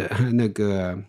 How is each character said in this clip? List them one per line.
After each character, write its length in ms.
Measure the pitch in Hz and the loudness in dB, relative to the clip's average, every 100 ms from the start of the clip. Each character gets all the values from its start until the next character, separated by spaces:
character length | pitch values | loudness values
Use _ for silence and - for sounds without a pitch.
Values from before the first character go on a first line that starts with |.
| - | 2
呃， 200 | 107 123 | 0 2
那 120 | 120 110 | 2 2
个， 480 | 101 104 98 90 90 | 0 0 0 -2 -6